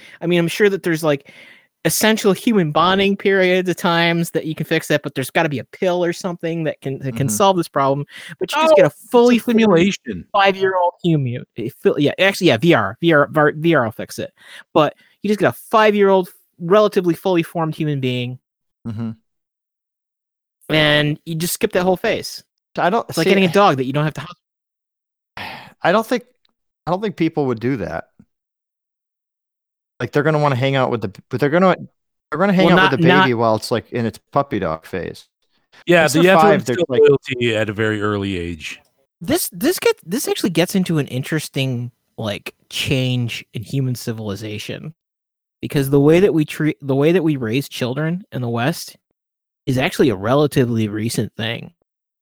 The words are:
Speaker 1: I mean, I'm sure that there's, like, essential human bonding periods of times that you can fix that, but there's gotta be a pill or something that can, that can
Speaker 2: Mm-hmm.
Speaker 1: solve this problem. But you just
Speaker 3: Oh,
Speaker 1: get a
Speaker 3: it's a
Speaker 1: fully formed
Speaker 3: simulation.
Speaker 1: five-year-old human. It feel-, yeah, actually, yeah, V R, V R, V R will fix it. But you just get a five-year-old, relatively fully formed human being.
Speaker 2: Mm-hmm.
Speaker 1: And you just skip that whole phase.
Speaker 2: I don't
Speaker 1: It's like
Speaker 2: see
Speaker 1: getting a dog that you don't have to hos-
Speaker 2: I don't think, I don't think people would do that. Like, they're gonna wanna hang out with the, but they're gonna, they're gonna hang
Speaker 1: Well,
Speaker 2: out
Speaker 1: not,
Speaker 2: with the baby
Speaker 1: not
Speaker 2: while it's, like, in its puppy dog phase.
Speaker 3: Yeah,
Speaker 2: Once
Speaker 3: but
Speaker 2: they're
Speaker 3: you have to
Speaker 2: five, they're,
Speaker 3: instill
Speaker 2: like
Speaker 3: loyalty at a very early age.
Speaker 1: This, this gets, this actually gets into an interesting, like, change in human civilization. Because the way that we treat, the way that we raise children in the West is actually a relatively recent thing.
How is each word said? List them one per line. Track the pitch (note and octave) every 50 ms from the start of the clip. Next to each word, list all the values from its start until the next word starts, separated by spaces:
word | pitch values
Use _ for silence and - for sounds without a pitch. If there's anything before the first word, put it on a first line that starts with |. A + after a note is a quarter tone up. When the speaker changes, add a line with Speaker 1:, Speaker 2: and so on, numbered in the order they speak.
| - - - -
Speaker 1:
I | - E3+
mean, | F3 F3
I'm | E3+ E3
sure | - - A3 G3+
that | G3 F3+ -
there's, | F#3 E3 D#3 E3
like, | D#3 D3 C#3+ - - - - - - - _ _ _ _ _ -
essential | E3 - - - G#3+ A3 G#3+ - G#3+ F#3
human | - - A#3+ A#3 G3+ F3 D3+ D3
bonding | D#3 E3 F3+ F#3+ F#3+ G3 G3 G3
periods | G3 - G3+ G3 G3 F#3 F3+ F3+ F#3 F#3 F#3
of | E3+ -
times | - F#3 E3+ E3+ E3+ E3+ E3+ E3+ E3+ -
that | - D#3+ -
you | D#3+ D#3
can | - D#3+
fix | - E3 D#3+ - -
that, | D#3 C#3+ -
but | D3 -
there's | C#3 C3 -
gotta | - F3+ E3 D#3+
be | D3 A#2
a | G#2
pill | - - - - F#3 F3 F3+ F3
or | E3+
something | E3+ - - F#3+ F3 F3 - E3 E3 E3+ D#3+
that | D3+ - -
can, | - C#3 C3+ C#3
that | C3+ C3+ A2+
can | - C3 A2
Speaker 2:
Mm-hmm. | G#2 G2+
Speaker 1:
solve | G3+ G3 F#3+
this | F3+ E3 -
problem. | - D3 C#3 C3+ C#3 C#3+ C#3+ - - - - - E3 -
But | F#3 F#3
you | - D4
just | D#4 D#4+ D#4
Speaker 3:
Oh, |
Speaker 1:
get | D4 -
a | D3
Speaker 3:
it's | - - -
a | -
Speaker 1:
fully | - A#3+ A#3 B3 B3 A3+
formed | - - A#3 A3
Speaker 3:
simulation. | A3+ G#3+ F#3 E3 F3 G3+ F3 - _ B2 G2+ F2 - _ -
Speaker 1:
five-year-old | G3+ G3 G3 F#3+ F#3+ F#3+ F#3+ F#3+ F#3 F3 F3 - _
human. | - F3 D#3+ D3 C3+ B2 A#2 B2 - - _
It | - G#2+ B2 -
feel-, | _ - G3 - -
yeah, | D3 C#3 - -
actually, | F3+ G3 G3 - G3 E3
yeah, | B2+ A2+
V | - - D#3+
R, | A#2+ G#2 G2 A2 -
V | - E3 E3
R, | D3 C#3+ - C3+ D#3 D3 D3 -
V | D3+ D3+ E3+ E3
R | C#3+ A#2+
will | A2+
fix | - - F#2+ - - -
it. | - - _ _ _ - - - - _ -
But | E3+ D3+ C3+ - _ _ _ _ _ -
you | G3+
just | G#3+ G3
get | F#3 C3
a | A#2+
five-year-old, | - - - - A3+ G#3+ G#3+ G#3 G#3 G3+ G3 F#3+ F#3+ F3+ - - _ _ _ _ -
relatively | F3 E3 F#3 G#3+ G#3+ G#3 - G3+ F3+ F3 E3
fully | - - G3 F#3 E3+ E3
formed | - - F3 E3 D#3 D3+
human | - D#3+ D3+ D3 C#3
being. | B2+ B2+ B2+ B2 B2 B2 B2+ B2 _ _ _ _ _ _ _ _ - A#2+
Speaker 2:
Mm-hmm. | A2 G#2+ A#2 A2+ A2+ A2 _ _ _ _ _ _ _ _ _ _ _ _ _ _ _ _ _ _ _ _ _ _ _ _ _ _ _ _ _ -
Speaker 1:
And | D3+ D#3 D3+ D3+ D3 D3 D3 D3 D3+ - _
you | - E3
just | D#3 E3+ F3 -
skip | - - G#3 -
that | G3 F3+
whole | F#3 F#3 F3
phase. | - A3+ F3+ A2+ - - - - - _ _ _ _ _ - -
Speaker 2:
I | D3+ E3+
don't | G3 A#3 - -
Speaker 1:
It's | C3+ -
like | E3
Speaker 2:
see | F#3+
Speaker 1:
getting | G3 G3 F#3+
a | F3+
dog | D#3+ G3+ G#3 G3 D3+ C3
that | C3
you | B2+ C3
don't | D3 D3+
have | D#3 -
to | -
hos- | C3+ - - _ _ _ _ _ _ _ _ _ _ _ _ _ _ _ _ _ _ _ _ - - - - - - - - _
Speaker 2:
I | - D#3
don't | F3+ G#3+ A3 -
think, | B3+ A#3+ - _ _ _ _ _ _ _ _ _ _ _ _ -
I |
don't | F3 F#3+
think | A3 G#3+ D3+
people | - E3+ D#3+ - D#3 C#3+
would | C3 B2 A2+
do | G#2+ B2 C#3 A2+
that. | F#2 D#2 D#2+ E2 - _ _ _ _ _ _ _ _ _ _ _ _ _ _ _ _ _ _ _ _ _ _ _ _ _ _ _ _ _ _ _ _ _ _ _ _ _ _ -
Like, | B2 A#2+
they're | - D3 C3+
gonna | D#3 D#3 D3+
wanna | D3 D3 C3+
hang | A#2 C3+ C3+ C#3
out | C3+ C3 -
with | A#2+ A2+
the, | G#2+ G2+ - - - _
but | - A#2+
they're | C#3+ C#3+
gonna, | C3+ F3 F#3+ F#3 E3 - C3+ - _ _ _ _ _ _ _ _
they're | - D3
gonna | F#3 G3+ F#3+
hang | F3+ F#3
Speaker 1:
Well, | E3+ F3+ -
Speaker 2:
out | F#3
Speaker 1:
not, | F#3+
Speaker 2:
with | - C3
the | E3 E3+
baby | F3+ F#3 F#3 C3
Speaker 1:
not | A#2+ A2
Speaker 2:
while | A#2 A2+ G#2+
it's, | G#2+ - -
like, | B2 A2 - _
in | - A#2 A#2
its | A2+ G#2+ - _ _
puppy | - C#3+ C#3 - - G#2
dog | F2 D#2+ D#2+ D#2+ -
phase. | - - F#2 E2+ E2 E2 - - _ _ _ _ _ _ _ _ _ _ - _
Speaker 3:
Yeah, | - F3 F3 D#3+
Speaker 2:
Once | D3+ B2+
Speaker 3:
but |
Speaker 2:
they're | D#3+ E3+
Speaker 3:
you | F3+
have | F#3 E3
to | D#3 D#3
Speaker 2:
five, | D#3 - -
they're, | C3 B2
Speaker 3:
instill | F#3 E3+ D#3+
Speaker 2:
like | C3 C3+
Speaker 3:
loyalty | D3 D3 C#3+ C3+ - - C3 B2 A#2+ A#2 A2
at | G#2+ A2 G#2
a | G#2
very | F#2+ A2+ A2 G#2+ G#2+
early | G2+ G#2 G#2 G2+ G2 G2 G2 F2
age. | E2+ E2+ E2+ D#2 D2 - - - _ _ _ _ _ _ _ _
Speaker 1:
This, | E3+ E3+ C#4 F4+ - - -
this | E3+ G3+ D4+ F#4+ -
gets, | - A#4 A4 - _
this | D#3 F3+ C4 - -
actually | G4+ - - A#3
gets | E3 D#3+ E3+ - -
into | G3 F#3 - E3+ D#3
an | C3+ -
interesting, | - B2+ C3 - E3 D#3 - - - D3 C3+ C3 B2+ A#2+ B2 B2 - _ _ _ _ -
like, | A2+ G#2+ G2+ E2+ - - - _ _ _
change | - - - - C#3 C3 B2+ B2+ B2+ B2 A#2+ A2+ - - - _ -
in | - G#2
human | - - C3+ C3+ C3 B2
civilization. | - - - A2+ A2 A2 G#2+ G2+ G#2 A2 G#2+ G#2 G#2 - - - - - D#3 - _ _ _ _ _ _ _ _ _ _ _ _ _
Because | - B2 - D3+ C3+ C3+
the | C#3 C#3+
way | C#3 D3+ D#3+ F3
that | F#3+ F#3+ C3+
we | D#3+ D3+
treat, | - - - D#3 D3+ - -
the | C#3+ C3+ C3+
way | C3+ C#3+ D#3+
that | E3+ F#3+ D#3
we | E3 D3+ C3
raise | B2+ A2 A2 C#3 C3+ -
children | - - C#3 A#2 B2+ C#3+ D#3 D#3+ E3+ F3+ G#3 -
in | - C3
the | A#2+ A#2+
West | A#2 A#2 A#2 C#3+ E3+ - - - - _ _ _ _ _ _ _ _ _ _ _ _ _ _
is | - C3 B2+
actually | C3 F3+ - - G3 C3+
a | G#2
relatively | F#2 F#2+ A2 C3 D3 D3+ C#3+ - C#3+ B2+ A#2 A#2+ A2+ A2 G#2
recent | G#2 G#2+ G#2+ A#2 - - A2 F#2+ -
thing. | - A2 A2+ A#2 - - - - _ _ _ _ _ _ _ _ _